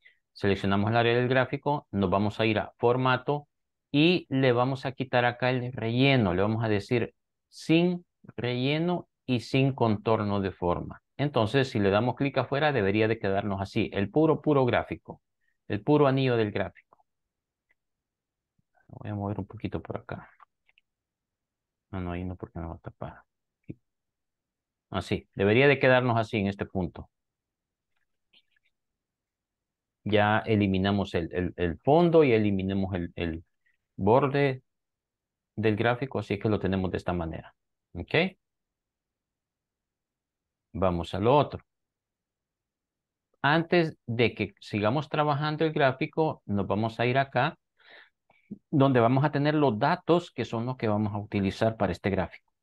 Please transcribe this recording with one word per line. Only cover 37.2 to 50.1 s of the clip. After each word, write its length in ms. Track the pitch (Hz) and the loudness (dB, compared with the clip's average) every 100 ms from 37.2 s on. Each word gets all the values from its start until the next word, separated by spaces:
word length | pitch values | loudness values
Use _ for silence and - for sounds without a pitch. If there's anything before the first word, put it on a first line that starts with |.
| 82 78 - _ _ _ _ | -4 -10 -16 _ _ _ _
¿Ok? 200 | 90 - 143 190 - _ _ _ _ _ _ _ _ _ _ _ _ _ _ _ _ _ _ _ _ _ _ _ | -12 -4 -2 -2 -6 _ _ _ _ _ _ _ _ _ _ _ _ _ _ _ _ _ _ _ _ _ _ _
Vamos 420 | - 92 87 85 | -2 -2 -2 -4
a 40 | 92 | -2
lo 160 | 110 147 | 2 2
otro. 240 | - - _ _ _ _ _ _ _ _ _ _ _ _ _ _ _ _ _ _ | 2 -4 _ _ _ _ _ _ _ _ _ _ _ _ _ _ _ _ _ _
Antes 540 | 143 160 165 175 160 - - | 0 0 2 2 2 -4 -6
de 280 | 117 113 | 0 0
que 200 | 113 104 - | 0 -6 -8
sigamos 480 | - 107 104 143 143 | -8 -2 0 -2 -4
trabajando 560 | 156 151 139 151 151 | -2 0 0 -2 -2
el 80 | 160 | -2
gráfico, 720 | 156 135 - 156 - 156 - - | 2 0 0 -4 -2 -2 -2 -6
nos 200 | 101 95 | -4 -2
vamos 340 | 101 113 113 | -2 -2 -2
a 60 | 120 | 0
ir 120 | 135 | 0
acá, 400 | 135 123 143 - _ _ _ - - _ _ _ - - - | 0 0 -2 -4 _ _ _ -20 -20 _ _ _ -20 -20 -2
donde 300 | 147 139 127 | 2 4 4
vamos 240 | 117 131 | 4 4
a 80 | 147 | 0
tener 220 | 143 147 | 0 0
los 240 | 151 143 104 | 2 2 2
datos 520 | 143 175 - | 0 -2 0